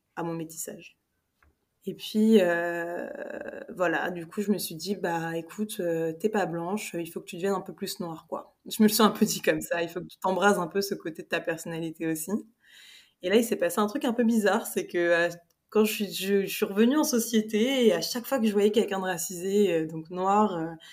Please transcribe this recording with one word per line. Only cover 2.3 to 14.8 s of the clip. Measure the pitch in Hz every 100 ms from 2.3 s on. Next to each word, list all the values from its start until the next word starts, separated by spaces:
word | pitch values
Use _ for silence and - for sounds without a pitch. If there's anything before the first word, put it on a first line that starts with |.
| 220
euh, | 175 170 175 170 170 175 - - - - - - - 170
voilà, | 175 151 143
du | 175 165
coup, | -
je | 202
me | 185
suis | -
dit, « | 165 175 202
Bah, | 180 170 165 165
écoute, | 165 - 214 -
euh, | 175 165 165
t'es | 160 220
pas | 214 180
blanche, | 170 170 208 - 170
il | 170
faut | 180
que | -
tu | 175
deviennes | 196
un | 190
peu | 190
plus | 165 190 -
noire, | 175 160 -
quoi. » | - - _ -
Je | -
me | 214
le |
suis | 214
un | 208
peu | -
dit | 214 -
comme | - 156
ça, « | 156 170
Il | 170
faut | 180
que | 165
tu | -
t'embrases | 185 185 202 185
un | 170
peu | 196
ce | 196 165
côté | 170 160
de | -
ta | 165
personnalité | 165 160 175 165 165 160 165
aussi. » | 160 - 208 - _ _ - - - _ _
Et | 180
là, | 214
il |
s'est | 233 -
passé | 254 -
un | 208
truc | 294
un | 269
peu | 226
bizarre, | 226 233 202 214 226
c'est | 202